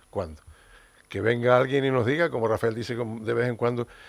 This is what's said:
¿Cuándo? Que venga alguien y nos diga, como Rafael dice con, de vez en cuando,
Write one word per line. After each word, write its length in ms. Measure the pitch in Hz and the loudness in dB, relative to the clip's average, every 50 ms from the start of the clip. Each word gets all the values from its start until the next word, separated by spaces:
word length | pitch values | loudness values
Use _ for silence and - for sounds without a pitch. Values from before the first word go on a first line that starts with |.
| _ _ | _ _
¿Cuándo? 320 | - 98 87 80 78 - - - - - - - - - - _ _ _ _ - | -8 -8 -6 -8 -10 -16 -20 -20 -20 -20 -20 -20 -20 -20 -20 _ _ _ _ -10
Que 120 | - 98 | -6 -2
venga 360 | 104 110 120 120 120 123 123 | 0 0 2 2 4 4 6
alguien 280 | 123 135 131 139 139 135 | 6 4 4 2 0 2
y 60 | 135 | 2
nos 160 | 131 127 107 | 2 2 2
diga, 240 | 120 147 160 170 156 | 2 2 2 0 0
como 160 | - 120 113 | 0 0 0
Rafael 280 | 110 110 98 117 113 110 | 0 0 0 0 -2 -2
dice 220 | 117 110 - 120 | -2 -6 -6 -6
con, 280 | 117 120 110 113 113 107 | -6 -6 -6 -8 -6 -4
de 100 | 113 117 | -2 0
vez 140 | 117 120 123 | 0 0 -2
en 80 | 117 | -2
cuando, 320 | 104 120 120 123 120 117 - - - - | -2 -2 -2 0 -2 -4 -6 -10 -20 -20